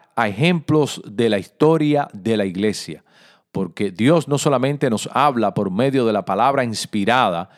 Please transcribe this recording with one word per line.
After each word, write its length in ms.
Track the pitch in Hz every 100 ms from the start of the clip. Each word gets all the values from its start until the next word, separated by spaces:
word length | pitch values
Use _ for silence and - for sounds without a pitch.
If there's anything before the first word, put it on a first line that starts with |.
| _ -
a 120 | 110
ejemplos 760 | 101 165 175 143 151 135 - -
de 240 | 104 117
la 100 | 101
historia 680 | - - 151 160 151 143 143
de 240 | 101 98 107
la 80 | 98
iglesia, 580 | 90 104 95 - 76 _ _ - _ _ 98
porque 340 | 92 - 101
Dios 380 | 90 120 170 139
no 100 | 143
solamente 520 | 156 131 131 143 135
nos 200 | 107 -
habla 400 | 127 143 120 104
por 180 | 107 95
medio 340 | 92 135 131 113
de 60 |
la 140 | 104 92
palabra 400 | 98 127 139 120
inspirada, 840 | 104 - 104 98 127 110 85 92